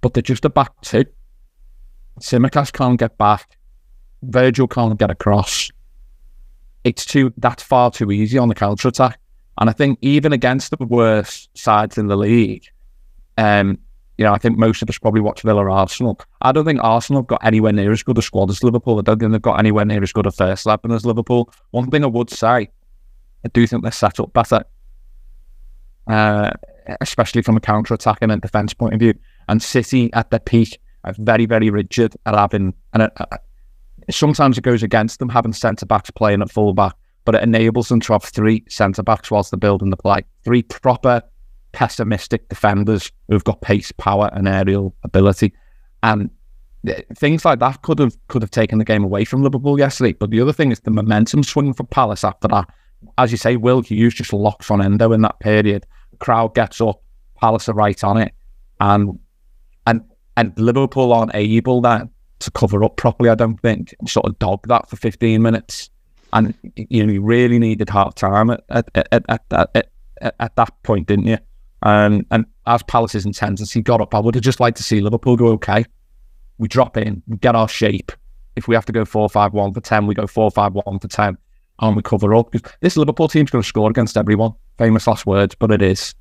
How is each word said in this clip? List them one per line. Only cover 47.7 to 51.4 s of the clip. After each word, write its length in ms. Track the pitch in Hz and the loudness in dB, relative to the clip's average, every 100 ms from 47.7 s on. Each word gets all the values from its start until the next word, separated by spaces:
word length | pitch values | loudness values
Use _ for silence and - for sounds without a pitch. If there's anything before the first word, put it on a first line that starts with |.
| 131 | -2
could 160 | - 160 | -4 0
have, 180 | 135 - _ | 0 0 _
could 140 | 127 | -6
have 80 | 110 | -4
taken 280 | - 110 107 | -2 0 0
the 60 | |
game 180 | 107 107 | 0 0
away 220 | 98 98 | 0 -2
from 180 | 110 127 | -2 0
Liverpool 360 | 139 135 139 143 | 0 0 0 2
yesterday. 340 | 139 - 123 | 0 0 -2
But 180 | - 104 | 0 -2
the 100 | 110 | 0
other 120 | 127 | 0
thing 180 | 147 147 | 2 0
is 100 | 113 | -2
the 100 | - | -2
momentum 520 | 110 107 107 110 151 | -2 0 0 2 0